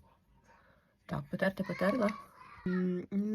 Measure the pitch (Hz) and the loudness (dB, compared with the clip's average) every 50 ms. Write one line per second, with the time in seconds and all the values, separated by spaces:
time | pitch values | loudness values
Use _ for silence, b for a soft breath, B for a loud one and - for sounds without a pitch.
0 | - - - _ _ _ _ - b b b b b b b b b b b b | -20 -20 -20 _ _ _ _ -20 b b b b b b b b b b b b
1 | _ - - 147 143 - - 190 - 190 190 - 190 - 180 - 190 190 233 262 | _ -6 -6 -6 -4 -4 -2 2 2 2 2 0 -4 -4 -2 2 2 2 4 4
2 | 208 208 214 - - - - - - - - - - 185 180 185 180 180 180 180 | 2 2 0 -2 -10 -18 -20 -20 -20 -20 -20 -8 -4 -2 0 2 2 2 0 0
3 | - - 196 196 202 214 214 | -4 -2 -2 -2 0 0 0